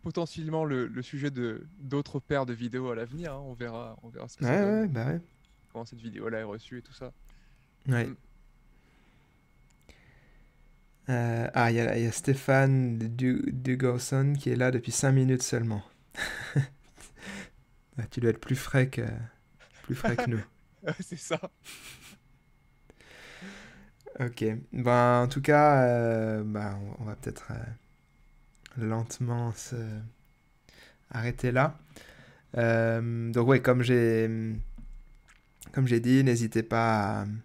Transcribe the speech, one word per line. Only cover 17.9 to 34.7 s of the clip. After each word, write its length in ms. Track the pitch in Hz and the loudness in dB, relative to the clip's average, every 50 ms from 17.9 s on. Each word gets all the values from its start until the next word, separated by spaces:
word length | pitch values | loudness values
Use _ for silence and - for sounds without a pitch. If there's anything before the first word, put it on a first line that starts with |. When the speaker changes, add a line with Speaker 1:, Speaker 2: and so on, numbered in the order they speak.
| _ - | _ -10
Speaker 2:
Ah, 40 | 110 - | -10 -6
tu 100 | - - | -4 0
dois 80 | 117 113 | 2 2
être 120 | 110 - | 2 2
plus 160 | - - 135 | -2 -4 -4
frais 320 | 131 - - - 135 131 131 | -4 -4 0 2 2 2 2
que, 100 | 135 - 113 113 110 113 117 113 _ _ _ _ _ _ - _ _ - - | 0 -4 -6 -6 -6 -8 -10 -12 _ _ _ _ _ _ -20 _ _ -20 -8
plus 100 | - - | -8 -8
frais 180 | - - - 120 | -2 -2 -2 0
que 120 | 120 247 127 | 0 0 -2
nous. 100 | 117 110 98 - _ _ _ | -2 -2 -4 -8 _ _ _
Speaker 1:
<laughs> 200 | _ _ _ - | _ _ _ -8
Ouais, 60 | 170 156 - | -8 -6 -6
c'est 160 | 190 - - 156 | -8 -12 -12 -14
ça. 220 | - - 165 156 - - _ _ _ - - - - - - - - - - - _ _ _ _ _ _ _ _ _ _ _ _ _ _ - _ - - - - - - - - - 196 196 - - - - - - - _ _ _ - - - | -6 -6 -6 -6 -6 -10 _ _ _ -20 -20 -18 -18 -20 -20 -20 -20 -20 -20 -20 _ _ _ _ _ _ _ _ _ _ _ _ _ _ -20 _ -20 -20 -20 -20 -20 -20 -20 -18 -18 -18 -18 -18 -20 -20 -20 -20 -20 -20 _ _ _ -20 -8 -6
Speaker 2:
Ok. 240 | 127 120 117 - 113 110 110 117 139 - - | -6 -6 -4 -2 -2 -2 -2 -4 -8 -10 -6
Ben, 480 | 131 123 120 123 123 120 123 123 123 123 | -2 2 4 6 6 6 6 6 4 4
en 40 | 127 | 2
tout 120 | 135 143 | 0 -2
cas, 420 | 139 - 147 147 147 151 143 135 127 123 | 2 6 6 8 8 8 8 8 6 6
euh, 540 | 120 120 117 117 113 113 110 110 110 107 107 | 4 4 2 2 0 0 0 0 -2 -2 -4
ben, 340 | 107 104 104 104 104 98 101 101 101 - - | -4 -4 -4 -4 -4 -6 -6 -8 -10 -10 -8
on, 20 | - | -8
on 40 | |
va 100 | 107 107 | -10 -10
peut-être, 300 | - - 117 110 - - - - | -8 -8 -10 -10 -10 -12 -12 -10
euh, 40 | - - 113 113 - _ _ _ _ _ _ _ _ - - _ _ _ _ _ _ _ - - | -10 -8 -10 -12 -14 _ _ _ _ _ _ _ _ -20 -20 _ _ _ _ _ _ _ -14 -8
lentement 760 | 127 113 107 113 113 113 117 - - 127 120 120 120 120 117 107 | -4 -2 -2 -2 -2 -2 -4 -4 -6 -4 -2 -2 -2 -2 -4 -6
se... 240 | - - - 127 117 113 110 107 107 110 113 - _ _ _ _ _ _ _ _ _ _ - _ - - - _ _ _ _ | -8 -10 -10 -8 -8 -8 -8 -8 -10 -12 -14 -16 _ _ _ _ _ _ _ _ _ _ -20 _ -20 -20 -20 _ _ _ _
arrêter 420 | - 113 113 120 120 - - 127 123 | -8 -4 -2 -2 -2 0 -2 2 4
là. 260 | 127 139 156 - - - _ - - - - - - - - - - _ _ - 120 | 4 2 2 0 -6 -20 _ -20 -20 -20 -20 -20 -20 -20 -20 -20 -20 _ _ -2 0
Euh, 760 | 117 117 117 113 113 113 113 113 117 117 117 117 117 117 113 | 2 4 4 4 4 2 2 0 0 -2 -2 -2 -4 0 2
donc 160 | 120 117 123 | 2 6 6
ouais, 140 | 135 131 131 | 6 6 6
comme 200 | - 127 123 123 | 4 4 4 6
j'ai, 480 | 120 127 120 117 113 113 110 113 113 113 113 110 110 110 107 - - | 4 6 6 6 6 4 4 2 0 -2 -4 -4 -4 -4 -6 -6 -8